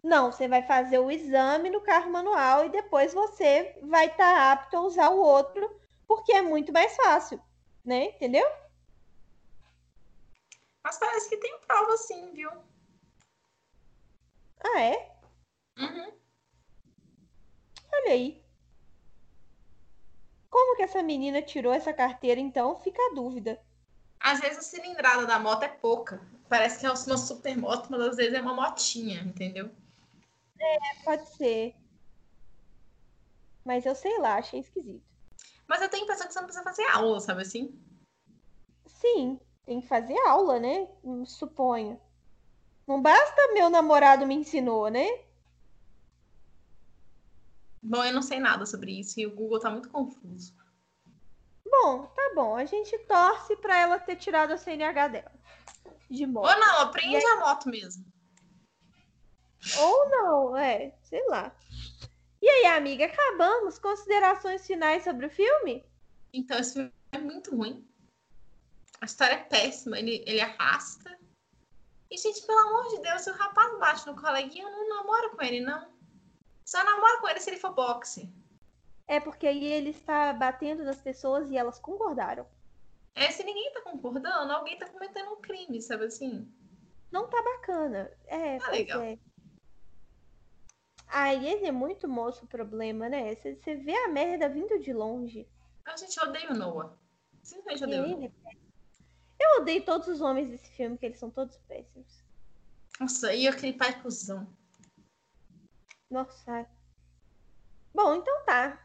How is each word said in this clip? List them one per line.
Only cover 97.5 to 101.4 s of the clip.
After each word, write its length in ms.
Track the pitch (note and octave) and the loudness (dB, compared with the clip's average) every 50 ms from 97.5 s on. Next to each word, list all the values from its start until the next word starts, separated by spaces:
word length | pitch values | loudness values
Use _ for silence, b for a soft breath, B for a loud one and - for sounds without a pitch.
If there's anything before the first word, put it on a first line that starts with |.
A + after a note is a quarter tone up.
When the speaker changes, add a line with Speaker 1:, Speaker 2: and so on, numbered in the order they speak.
| F4 F#4+ G4 G#4 D4 C4+ C#4 | -20 -18 -12 -12 -10 -8 -6
Speaker 2:
odeia 180 | C4 C#4 C4+ | -4 -4 -4
o 40 | C4+ | -4
Speaker 1:
É, 20 | |
Speaker 2:
Noah. 100 | E4 F#4 | -4 -6
Speaker 1:
ele 80 | D#4 C4+ | -8 -10
é 160 | A#3 _ _ _ E4+ | -14 _ _ _ -20
péssimo. 220 | - _ _ _ _ - - _ _ _ _ _ _ _ _ _ _ | -20 _ _ _ _ -20 -20 _ _ _ _ _ _ _ _ _ _
Eu 240 | _ C#5 D#5+ D5+ A#4 | _ 6 6 6 6
odeio 220 | D4 E4 D#4+ F#4 - | 4 0 -2 -2 0
todos 240 | F#4 D#4+ E4 E4 | 0 -2 -2 -2
os 140 | F4+ F4 C#4+ | -6 -6 -2
homens 260 | D4+ C4+ C4 C4 D4 | -2 -2 0 -2 -4
desse 240 | B3 A#3+ B3 - - | -6 -10 -16 -20 -20
filme, 260 | _ - B3+ A3+ A#3+ | _ -8 -8 -8 -8
que 80 | A#3+ B3+ | -8 -10
eles 140 | A3+ A#3+ - | -12 -10 -12
são 100 | B3 A#3+ | -16 -12
todos 280 | B3 C4 | -8 -10